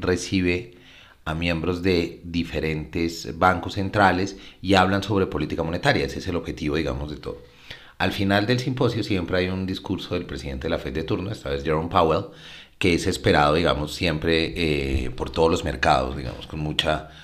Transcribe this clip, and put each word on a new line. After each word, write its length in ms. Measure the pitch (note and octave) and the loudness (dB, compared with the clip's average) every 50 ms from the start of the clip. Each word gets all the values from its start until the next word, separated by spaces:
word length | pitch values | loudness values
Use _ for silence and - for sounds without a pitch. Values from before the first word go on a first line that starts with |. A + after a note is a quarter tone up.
recibe 760 | F#2 F2+ F2+ F2 - - G2 F#2+ F2+ F2+ F2+ F2+ - - - - - - - - - - - - _ | 0 0 0 0 0 0 0 2 2 2 2 0 -4 -8 -16 -20 -20 -20 -20 -20 -20 -20 -20 -12 _
a 100 | D#2+ D#2 | -6 -4
miembros 480 | D#2+ E2+ F2 E2+ D#2+ D#2+ F2 F2+ F2 | -2 0 0 0 0 0 -2 -2 0
de 380 | E2+ F#2+ F2+ E2+ E2+ E2 - - | 2 2 4 4 2 0 -4 -10
diferentes 1160 | - E2+ E2+ E2+ E2+ - - D2+ D2+ D#2+ D#2 D#2 D2+ - - F2 E2 E2 - - - B1 D#2 E2 | -10 -4 -2 -2 -2 0 -2 -2 0 0 -2 -2 -4 -4 -2 -2 -2 -2 -2 -6 -8 -10 0 4
bancos 360 | F2+ F2+ F2+ - - F2+ - | 4 4 4 4 -2 -4 -4
centrales 600 | G#2 F#2+ G2 - G#2+ G2+ F#2 F2+ F2+ G2 - - - - - - - | -4 -4 0 4 4 6 6 6 4 0 -4 -6 -10 -16 -20 -16 -6
y 140 | - F#2 F#2+ | 2 4 6
hablan 280 | F#2 F2+ F#2+ G2 G2 | 6 6 6 4 0
sobre 240 | - - G#2+ F#2+ F#2 | 0 0 0 0 0
política 360 | - - D2+ D2+ D2+ - D#2+ | 0 0 -2 -4 -2 -2 -2
monetaria. 420 | E2 E2 E2+ - - C#3+ - F2 C#2 | -2 -2 -4 0 0 2 2 2 0
Ese 140 | - - - | -2 -4 -6
es 100 | - F#2 | -6 -4
el 80 | E2+ | -4
objetivo, 400 | E2 - - B1+ - E2+ D2 C#2+ | -4 -4 -6 -6 -4 -4 -2 0
digamos, 340 | D#2+ D#2 C#2 B1+ C2+ D2 D2+ | 0 0 -2 -4 -4 -6 -8
de 60 | D2+ | -10
todo. 220 | - - - - - - - - - - - - - - - - | -10 -10 -10 -10 -10 -14 -20 -20 -20 -20 -18 -18 -18 -20 -16 -6
Al 160 | - F2+ F#2+ | -2 -2 -2
final 340 | - - G2+ G2 G2+ G2+ G#2 | 0 0 2 2 2 2 2
del 140 | A#2 B2 B2 | 2 0 0
simposio 420 | B2+ C#3 B2+ B2+ B2+ A#2 A#2 A#2 | 0 -2 0 0 0 0 0 -2
siempre 360 | G#2 - G#2 F#2 E2+ - F#2 F2+ | -2 -2 -2 -2 0 0 0 0
hay 100 | F#2 F#2 | 0 0
un 160 | F#2 F#2+ F#2+ | -2 -2 -2
discurso 500 | F2+ F#2 - - - F#2+ E2+ - - F2+ | -4 -4 -6 -4 -4 -4 -6 -4 -4 -6
del 120 | F2 F2 | -6 -4
presidente 400 | - D2 C#2 - C#2+ C2+ C2+ - | -6 -10 -8 -8 -8 -8 -6 -4
de 40 | D#2+ | -4
la 80 | E2 D2+ | -4 -4
Fed 140 | - D2 | -4 -4
de 100 | C2 D#2 | -6 -4
turno, 280 | - - G#2+ F2 F2+ G2+ | -4 -2 -4 -4 -4 -6
esta 180 | A2 - - C#2+ | -8 -8 -6 -4
vez 160 | C#2+ C#2+ C#2 | -4 -2 -2
Jerome 240 | D#2+ D#2 D#2 E2 E2+ | 0 0 0 0 2
Powell, 380 | - F2+ E2+ D#2+ D#2 E2 - - - - - - - - - - _ _ | 4 4 4 4 4 2 -2 -6 -12 -18 -20 -20 -20 -20 -20 -20 _ _
que 140 | - F2+ | 2 2
es 140 | E2+ D#2+ - | 2 2 2
esperado, 480 | F#2+ F2 - - G#2 F2 D#2 D2 D2 D2+ | -2 -2 0 2 4 4 6 6 6 4
digamos, 400 | E2+ E2+ D2+ C#2 D2+ D2+ D2 - | 4 4 2 2 0 -2 -6 -4
siempre, 580 | - F#2 E2+ D#2 D2+ D#2 E2 E2 D#2+ D#2+ - - F2 E2+ D#2 D2 C#2+ C#2 C2+ C2 C2 B1+ | -2 0 0 0 0 2 2 2 2 2 0 -2 -2 0 0 0 0 0 0 0 0 -2
eh, 60 | B1+ | -2
por 200 | B1+ D#2 D#2 - | -4 -6 -8 -4
todos 200 | - E2+ E2 E2 | 0 2 4 4
los 140 | F2 E2+ - | 4 2 0
mercados, 500 | D#2 C2 - - E2 D2 B1+ C2 C2 C2+ | -4 -4 0 2 4 4 4 2 0 -4
digamos, 320 | D2 C2 A#1+ G1+ - - | -6 -6 -8 -8 -10 -12
con 140 | - - D#2 | -10 -6 -4
mucha, 480 | D2+ D2+ D2 - - D#2+ D#2 D2 - - - - | -4 -2 -2 0 0 0 0 0 -4 -10 -16 -20